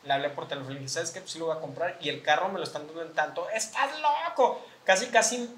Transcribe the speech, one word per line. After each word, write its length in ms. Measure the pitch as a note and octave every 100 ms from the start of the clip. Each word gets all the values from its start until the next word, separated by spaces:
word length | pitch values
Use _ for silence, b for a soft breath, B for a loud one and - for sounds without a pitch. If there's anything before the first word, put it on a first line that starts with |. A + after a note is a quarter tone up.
| C#3+
Le 80 |
hablé 160 | C#3 C#3+
por 180 | - D3+
teléfono 240 | C#3 C3
y 40 | C#3
le 40 |
dije, 140 | C3+
"¿Sabes 180 | E3 E3+
qué? 80 | F#3+
Pues 120 | F#3
sí 60 | E3
lo 80 | E3
voy 100 | D#3
a 20 |
comprar 380 | D3+ C3+ E3+ -
y 80 | C#3+
el 120 | C3+
carro 240 | - D3+ F#3
me 80 | G3
lo 60 |
están 240 | D3+ D3+ D3+
dando 140 | D#3+
en 120 | E3
tanto". 360 | D#3+ D3+ C#3+ F3+
"¡Estás 400 | E3 - - C4+ D4+
loco!". 640 | D4+ D4 D#4+ D4 B3 B B B -
Casi, 220 | F#3+ B3
casi, 460 | A3+ A3 B3 A#3+